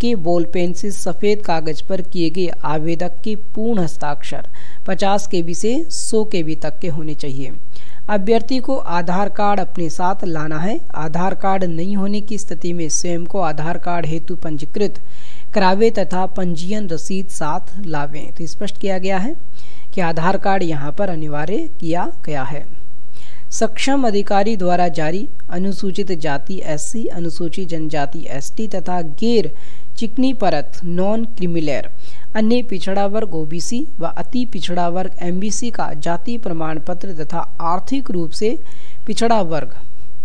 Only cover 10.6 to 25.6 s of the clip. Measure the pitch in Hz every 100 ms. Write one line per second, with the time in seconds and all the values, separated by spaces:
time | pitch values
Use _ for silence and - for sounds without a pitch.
10.6 | 185 320 - - 160 165 185 - 196 190
11.6 | 185 165 185 202 196 208 - 208 - 208
12.6 | 175 175 156 202 175 170 170 196 165 151
13.6 | 156 180 180 175 156 165 160 180 165 147
14.6 | 156 - 202 - - - - - - 214
15.6 | 185 196 226 220 185 185 185 - 180 160
16.6 | 175 214 196 160 - 190 185 - 151 147
17.6 | - 190 190 151 143 151 - - 160 -
18.6 | 196 - 196 185 185 190 226 339 - -
19.6 | - - - - 170 160 170 196 202 196
20.6 | 175 147 143 - 196 160 151 147 160 220
21.6 | 330 - 165 170 208 - - 143 135 147
22.6 | 139 - - - - - - - - -
23.6 | 220 - 269 277 240 202 202 202 208 214
24.6 | 180 175 175 170 151 185 277 - - 175